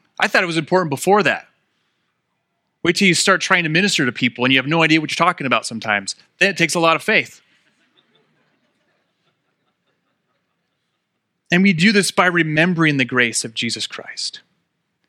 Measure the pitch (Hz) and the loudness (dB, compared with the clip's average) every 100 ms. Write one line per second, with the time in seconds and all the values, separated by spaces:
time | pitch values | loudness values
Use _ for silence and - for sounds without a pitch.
0 | _ - 214 233 180 165 151 185 170 135 | _ -4 -2 0 -2 -4 -2 -2 -2 -4
1 | - 208 147 - - _ _ _ _ _ | 0 2 2 -2 -8 _ _ _ _ _
2 | _ _ _ _ _ _ _ _ 165 175 | _ _ _ _ _ _ _ _ -2 2
3 | 196 160 - 180 - 180 165 160 202 - | 2 2 2 0 0 0 0 0 0 0
4 | 131 - 123 - 127 135 131 165 156 160 | -2 -2 -4 0 2 2 2 0 2 2
5 | 151 - 170 175 139 117 - 113 113 101 | 0 0 0 0 -2 -2 -2 -8 -4 -4
6 | 98 - _ _ 190 180 165 180 165 160 | -4 -14 _ _ -2 0 -2 2 2 0
7 | - 208 - - _ _ _ _ _ _ | 0 -2 -2 -12 _ _ _ _ _ _
8 | _ _ _ _ _ _ _ _ _ _ | _ _ _ _ _ _ _ _ _ _
9 | _ _ _ _ _ _ _ _ _ _ | _ _ _ _ _ _ _ _ _ _
10 | _ _ _ _ _ _ _ _ _ _ | _ _ _ _ _ _ _ _ _ _
11 | _ _ _ _ _ 175 196 160 196 208 | _ _ _ _ _ 2 4 4 4 2
12 | - - 180 175 160 151 175 165 156 139 | 2 0 2 2 0 0 0 2 0 0
13 | 120 127 120 110 120 110 117 110 - - | 0 0 0 -2 -8 -6 -6 -6 -10 -12
14 | - - - - _ _ _ _ _ _ | -16 -12 -12 -14 _ _ _ _ _ _